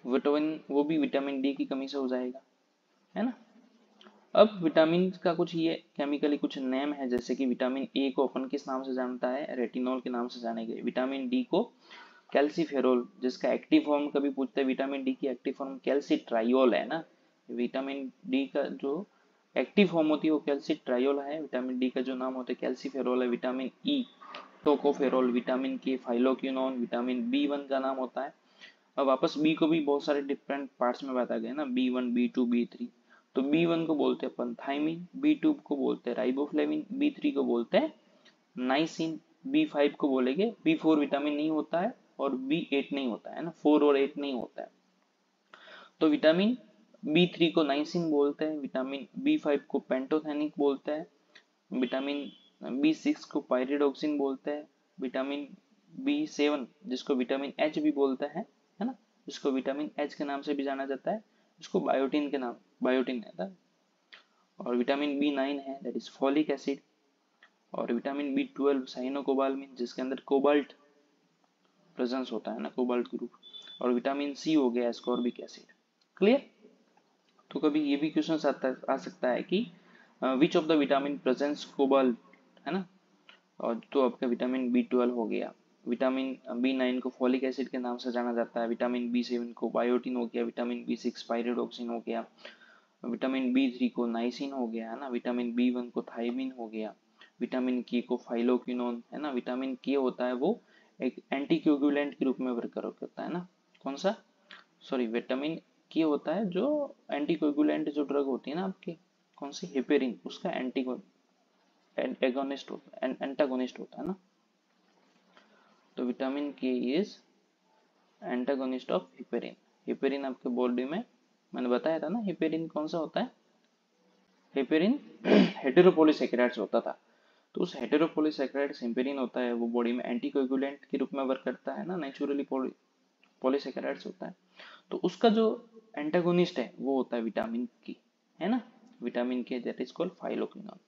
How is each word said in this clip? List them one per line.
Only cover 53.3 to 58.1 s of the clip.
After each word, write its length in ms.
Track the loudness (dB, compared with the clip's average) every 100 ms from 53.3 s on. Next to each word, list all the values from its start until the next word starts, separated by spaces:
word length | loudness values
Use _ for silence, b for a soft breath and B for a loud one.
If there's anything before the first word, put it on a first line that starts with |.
| -6 0
pyridoxine 680 | 0 0 2 2 0 -2 0
बोलते 320 | -2 -2 -6
हैं, 180 | -8 -10 _ _ -8
vitamin 560 | -6 -4 -4 -6 -8 -16 _ _ _ -6
B 300 | -2 0 -2
seven 420 | 2 2 2 -4 _ -8
जिसको 280 | -8 -2
vitamin 380 | 0 0 -2 -4 -2
H 180 | 0 2
भी 140 | 0
बोलते 340 | 4 2